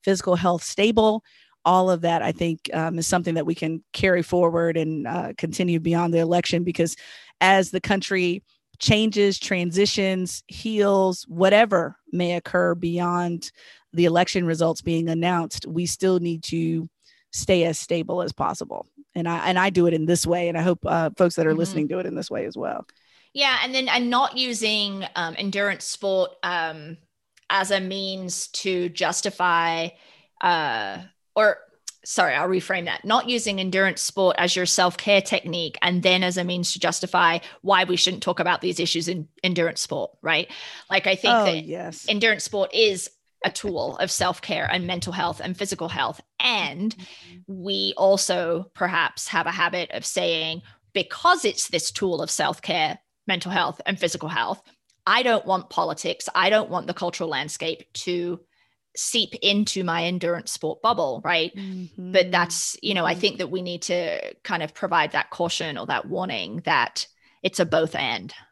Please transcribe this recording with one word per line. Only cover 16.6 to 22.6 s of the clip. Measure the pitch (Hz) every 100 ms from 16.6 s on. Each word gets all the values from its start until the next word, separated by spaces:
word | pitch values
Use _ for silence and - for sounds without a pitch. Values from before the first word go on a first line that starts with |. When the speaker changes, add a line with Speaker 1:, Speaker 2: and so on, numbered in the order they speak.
| 165 165 165 _ _ _ _
Speaker 1:
stay | - - 185
as | 165 156
stable | - 170 160 180
as | -
possible. | - - - - - - - - 180
And | 170
I, | 170 -
and | 180
I | 190
do | 180 175
it |
in | 165 160
this | 175 160
way. | 175 170
And | 170
I |
hope, | 175 170 -
uh, | 165 160 -
folks | 175
that | 170 156
are |
Speaker 2:
Mm-hmm. | 156
Speaker 1:
listening | 170 160 151
do | 180
it | 180
in |
this | - -
way | - 95
as |
well. | -